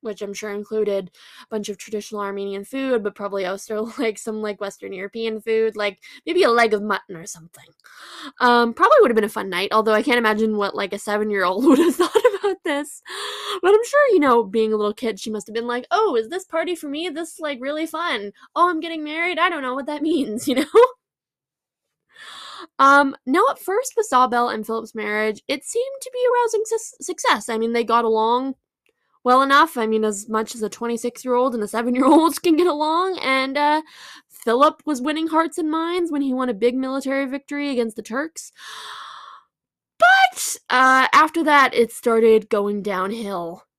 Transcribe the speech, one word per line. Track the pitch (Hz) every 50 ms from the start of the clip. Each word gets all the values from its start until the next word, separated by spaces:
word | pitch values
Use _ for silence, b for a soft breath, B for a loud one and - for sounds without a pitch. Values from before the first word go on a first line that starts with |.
| -
which | 233 208 185 208
I'm | 196 202
sure | - - 220
included | 202 202 208 - 220 220 214 202 202 196 190 180 B B B B B B B
a | B
bunch | - 220 208 208
of | 202 196
traditional | - - 214 208 202 - - 208
Armenian | 202 196 196 202 196 202 196 196 202
food, | - - 269 269 269 254 226 202
but | 208 196
probably | - 208 202 190 196 196
also, | 180 190 196 - - 220 214 220 233 220
<laughs> | -
like, | 294 226 214 -
some, | - 226 214 214
like, | 214 214 208 196
Western | 208 196 196 _ - 196 196
European | 190 190 202 _ 233 226 226 220 220
food, | 208 226 226 220 220 220 214
like, | 208 208 202 196 _ B B B B B
maybe | - 349 359 349
a | 269
leg | 233 240 233 226 208
of | 208 208
mutton | 214 208 190 - _ 196
or | 165 170
something. | 208 - 170 160 165 _ - - _ _ _ B B B B B B B B B 294 B _
Um, | 247 247 240 240 240 233 226
probably | - 330 453 571 587
would | 440 269
have | 233
been | 220 214
a | 202
fun | - 220 202 196
night, | 185 175 190 202 -
although | 220 214 214 214
I | 214 -
can't | 294 240 240
imagine | 233 220 214 208 220 220 214
what, | 208 202 196 -
like, | - 202 190 -
a | 202
seven-year-old | - - 208 208 214 214 208 202 185 180 185 190 247
<laughs> |
would | 330 277 262
have | 330 349 262
thought | - 349 311 - 453 - 494 403 392
about | - 403 381 381 _
this. | 359 294 285 294 294 - - _ B 359 403 B B B B B B 415 381
But | B 349 403
I'm | 427 466
sure, | 466 523 571 587 554
you | 440 370
know, | 294 269 247 233 226
being | 196 190 226 220 220 214
a |
little | 214 208 208 208
kid, | - - 226 220 190
she | - 233
must | 214 214 196 -
have | 214
been | 226 233
like, | 240 240 247 247 -
"Oh, | 330 392 440 415 285
is | 233 220 220
this | 320 370 370
party | _ - 330 339 302 359
for | 330 - 294
me? | 277 294 330 370
This | 294 302 339 320 -
is, | -
like, | 330 302 285 233
really | 247 269 294 311 330
fun. | 311 - 311 339 349 294 226 202 202 202 b b b _
Oh, | 302 339 359
I'm | 359 320
getting | 311 339 330 320 302
married? | 302 302 320 339 349 359 311
I | 330 370
don't | 359 302 269
know | 254 254
what | 269 277
that | 277 294 302 285
<laughs> |
means," | 320 330 311 269 196 214 233 -
you | - 247
know? | 240 294 - - 427 466 508 - _ _ _ _ _ _ _ _ _ _ _ _ _ _ _ _ _ _ _ _ _ _ B B B B B B B B B B B 381 B _ _
Um, | 269 269 277 285 285 269 269 - _
now, | - 254 339 415 539
at | 554 -
first, | - - 370 427 539 - -
with | - 427
Zabel | - - 254 254 240 226 240 240 240
and | - 214 214
Philip's | - 226 226 226 220 _
marriage, | 220 214 208 208 214 214 214 214 214 _ _
it | 269 302 -
seemed | - - 466 494 539 539 539
to | 539 494 508
be | 494
a | 494 494
rousing | 480 494 480 466 453 427 440
su-, | 440 453 453 - - - _
success. | - - - - - 494 320 233 208 -
I | 233 220
mean, | 226 233 233
they | 233 233
got | 214 226 233 233
along | 226 220 220 220 226 233 247 262 269 262 _ _ _ _ _ _ _ _ _ _ _ _ _ _
well | 247 247 262 269
enough. | 269 277 285 311 320 -
I | 247 226
mean, | 220 220 220 214
as | 214 208 196 208 226
much | 220 220 220 214 -
as | 240 214
a | 202
twenty-six-year-old | 196 - 233 233 240 226 - 247 240 - - 254 247 247 247 262 233
and | 233 208
a | 202
seven-year-old | - 220 233 240 247 254 269 262 302 302 320 339 277 -
<laughs> | _
can | 359 320
get | 302 359
along, | 359 294 294 302 302 320 339 370 381 370 330
and, | - - 262 262 262 269 269
uh, | 285 294 294 302 311 311 B B B B B B B B _
Philip | _ - - - 226 247 277 311 302 _ _
was | - 302 247 247
winning | - 302 311 320 330
hearts | - 311 320 330 - -
and | 330 311
minds | 302 320 330 339 349 359 349 330 302
when | 294 285
he | 269 254
won | 254 262 254
a | 240
big | 190 214 240 247
military | 262 262 262 262 277 269 269 269 277 277
victory | 262 254 277 277 _ 294 285 285 285
against | 277 240 233 226 214
the | - 208
Turks. | - 220 262 294 330 _ - - - _ B B B B B B B B B B B B B B B B B B B _ _ _ _ _ _ _ _ _ _
But, | - 698 762 784 762 740 740 - - - - - _ _
uh, | - 254 262 262 262 262 262 - -
after | 277 311 311 - 330 330
that, | 302 294 285 269 247 -
it | - 233 220
started | - - - 240 233 226 220 226 220 220 214 -
going | - 208 202 202 208 208 190
downhill | 208 196 185 185 190 226 226 233 202 202 180 170 165 170 180 _ _ _